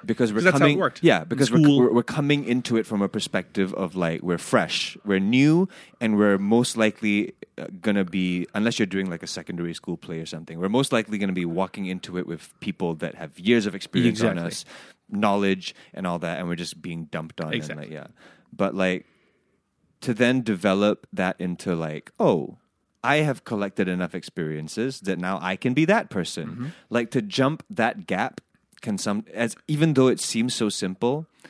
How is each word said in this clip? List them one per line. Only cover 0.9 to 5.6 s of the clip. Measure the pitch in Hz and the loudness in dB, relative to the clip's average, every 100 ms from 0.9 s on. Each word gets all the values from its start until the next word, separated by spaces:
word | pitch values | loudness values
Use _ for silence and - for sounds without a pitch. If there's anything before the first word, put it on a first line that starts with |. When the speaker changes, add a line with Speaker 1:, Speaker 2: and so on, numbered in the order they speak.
| - | 4
Speaker 1:
yeah, | 165 95 | 4 6
Speaker 2:
in | - | 2
Speaker 1:
because | 135 131 | 0 4
we're, | 139 | 6
Speaker 2:
school. | 147 139 | 8 8
Speaker 1:
we're, | 123 | 6
we're | 120 | 4
coming | 117 156 143 147 135 | 2 0 2 2 2
into | 123 120 117 | -2 0 0
it | 107 | 0
from | 107 | 0
a | 98 | 0
perspective | 110 - 98 87 - 92 | -2 -4 -4 -4 -2 -2
of, | - 92 90 | -2 -4 -2
like, | 85 82 | -2 -2
we're | 90 85 | -2 -4
fresh, | - 123 82 - - - | 2 4 4 -2 -6 -8
we're | 101 95 | -2 0
new, | 98 123 147 165 | 4 4 6 4